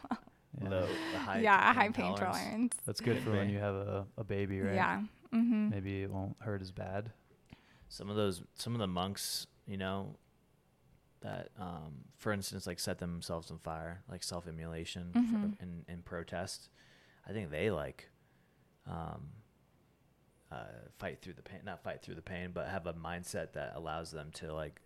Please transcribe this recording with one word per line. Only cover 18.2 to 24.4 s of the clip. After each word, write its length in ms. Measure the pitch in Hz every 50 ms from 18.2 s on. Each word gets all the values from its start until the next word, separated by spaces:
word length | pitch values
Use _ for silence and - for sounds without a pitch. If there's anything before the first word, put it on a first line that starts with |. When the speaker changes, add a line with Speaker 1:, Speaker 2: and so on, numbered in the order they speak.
| _ _ _ _ _ _ _ _ _ _ _ _ - 92
Speaker 3:
um, 400 | 87 82 80 80 78 73 71 - 110 107 - - _ _ _ _ _ _ _ _ _ _ _ _ _ _ _ _ _ _ _ -
uh, 120 | - 58 55 50 57 57 57 - - -
fight 220 | 101 90 69 -
through 140 | - 95 85
the 80 | -
pain, 180 | - - 98 87 92
not 180 | 101 87 -
fight 200 | - 92 80 -
through 120 | - - 90
the 80 | -
pain, 280 | - - 92 87 90 90 87
but 140 | 87 - 78
have 180 | 95 92 85
a 60 | 87 85
mindset 580 | 85 80 82 87 87 87 - - 90 80 73 -
that 180 | 73 69 - -
allows 360 | 76 82 80 78 82 82 82
them 180 | 82 78 73 78 -
to, 180 | -